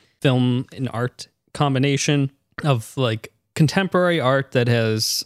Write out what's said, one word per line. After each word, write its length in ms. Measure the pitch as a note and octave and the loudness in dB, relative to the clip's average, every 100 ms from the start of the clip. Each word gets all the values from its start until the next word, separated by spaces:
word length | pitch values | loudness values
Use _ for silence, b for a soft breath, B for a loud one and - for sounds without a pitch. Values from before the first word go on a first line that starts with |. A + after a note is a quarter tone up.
| b b | b b
film 440 | C#3+ B2+ B2 B2 - - | 0 2 2 0 -4 -8
and 140 | C3 | -6
art 360 | A2+ B2 - - _ _ | -4 -6 -8 -20 _ _
combination 760 | - C#3 C3+ C#3 C#3 - C#3+ C3+ - _ - | -2 0 2 0 0 0 0 0 -6 _ -4
of, 340 | D3+ B2+ - - | -2 -2 -4 -4
like, 340 | B2 A2 - _ _ | -2 -2 -8 _ _
contemporary 680 | - D3+ - F#3+ F#3 F3+ E3+ | 0 2 2 0 0 2 2
art 320 | B2+ C3+ C3+ | 2 0 0
that 140 | C3 A#2+ | 0 2
has 560 | A#2+ A2+ A2 - - | 2 2 0 -2 -4